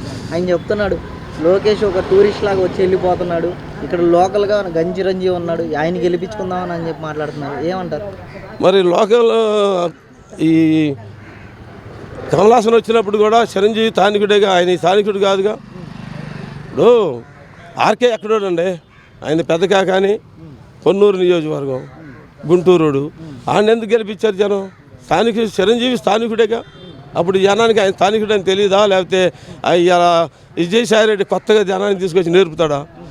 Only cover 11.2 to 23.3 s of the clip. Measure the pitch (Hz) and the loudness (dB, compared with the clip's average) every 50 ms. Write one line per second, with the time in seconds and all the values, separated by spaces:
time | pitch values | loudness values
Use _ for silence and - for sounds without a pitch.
11.2 | - - - - - - - - - - - - - - - - - - - - | -20 -20 -20 -20 -20 -20 -20 -20 -20 -20 -20 -20 -20 -18 -18 -18 -18 -16 -16 -14
12.2 | - - - 147 185 214 233 254 202 220 226 226 - - 226 226 214 190 202 208 | -6 -2 0 2 4 6 4 4 4 4 2 2 2 2 0 0 0 0 0 2
13.2 | 208 214 220 233 226 196 - 185 190 214 226 214 220 226 - - 180 202 214 208 | 2 4 4 2 2 2 0 0 0 0 2 0 0 0 2 2 2 2 2 2
14.2 | 208 196 208 208 202 196 190 180 175 180 180 165 143 170 190 208 208 208 202 196 | 0 2 2 2 4 4 4 2 2 2 0 0 2 2 2 2 2 0 0 0
15.2 | 196 196 196 190 190 208 214 - - - - - - - - - - - - - | 0 0 0 0 0 -2 -4 -6 -10 -18 -20 -18 -18 -16 -16 -16 -16 -14 -14 -14
16.2 | - - - - - - - - - - - - 160 220 247 233 208 165 127 120 | -14 -14 -14 -14 -14 -14 -16 -16 -16 -10 -4 2 4 4 4 4 2 0 -4 -6
17.2 | 117 - - - - - - - - - - - 117 165 214 - 247 247 226 - | -10 -16 -20 -20 -20 -20 -20 -20 -20 -16 -4 -2 0 0 0 2 0 0 0 -2
18.2 | 175 208 220 220 202 190 175 165 170 190 185 165 - _ _ - - _ - - | -2 -2 -2 -2 0 -2 -2 -2 -2 -2 -4 -6 -10 _ _ -20 -20 _ -20 -12
19.2 | - - 151 160 - - 165 165 180 180 202 196 190 170 185 190 196 196 208 226 | -6 -2 -2 -2 0 0 0 0 2 2 2 2 2 2 0 0 0 0 -2 -2
20.2 | - - - - 160 160 139 - - - - - - 156 180 196 202 208 196 185 | -6 -12 -20 -20 -20 -20 -20 -20 -20 -20 -20 -2 0 0 2 4 4 4 4 2
21.2 | 185 180 175 175 151 156 151 147 139 139 131 127 143 143 147 - 160 147 127 113 | 2 2 2 0 0 -4 -4 -6 -6 -6 -6 -8 -8 -12 -18 -20 -20 -20 -20 -20
22.2 | - - - - - 151 170 180 170 180 180 170 160 156 139 139 143 151 - - | -20 -20 -20 -14 -2 0 0 2 4 4 4 4 4 2 0 0 -4 -6 -10 -14
23.2 | 160 160 | -16 -16